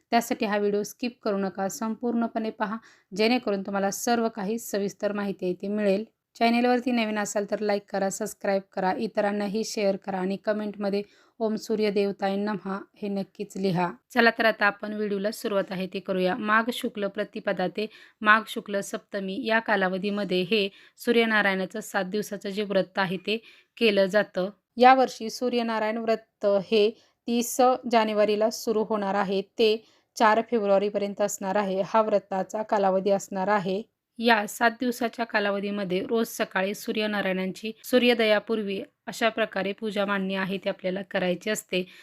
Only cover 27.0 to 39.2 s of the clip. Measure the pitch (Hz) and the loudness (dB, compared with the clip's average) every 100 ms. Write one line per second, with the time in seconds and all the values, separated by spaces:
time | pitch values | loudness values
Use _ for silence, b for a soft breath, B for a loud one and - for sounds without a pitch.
27 | b b - 240 233 - 254 254 233 226 | b b -2 -2 0 4 4 4 2 2
28 | 220 208 208 208 220 233 240 214 208 214 | 2 2 2 2 0 -2 -2 0 0 -2
29 | 196 202 185 196 196 - 220 220 b b | -2 -2 0 -2 -2 2 2 2 b b
30 | b - 220 220 226 233 202 196 202 202 | b 2 4 4 2 0 4 4 2 -2
31 | 202 196 202 - 196 202 196 190 185 226 | -4 -2 -4 -2 -2 0 0 -2 2 2
32 | 214 202 - 190 190 214 214 214 196 190 | 4 2 0 -4 -4 -4 -2 2 4 2
33 | 196 196 - 196 190 208 185 190 - _ | 2 0 -2 -4 0 0 0 -4 -6 _
34 | _ - 233 220 208 - 233 226 247 233 | _ 0 4 4 2 0 0 0 -4 -2
35 | 233 - 233 214 202 202 202 202 190 180 | -4 -4 -2 0 0 -2 -4 -4 -2 -2
36 | 277 226 226 - 208 185 190 214 - 214 | 0 -2 -2 -4 -4 -2 -2 -4 -6 -2
37 | 214 208 190 185 190 - 220 - - 247 | -2 -2 -2 -2 -4 -6 -10 -12 0 2
38 | 240 233 220 208 208 226 202 196 - _ | 4 4 4 2 0 -4 -4 -6 -10 _
39 | - - | -12 -2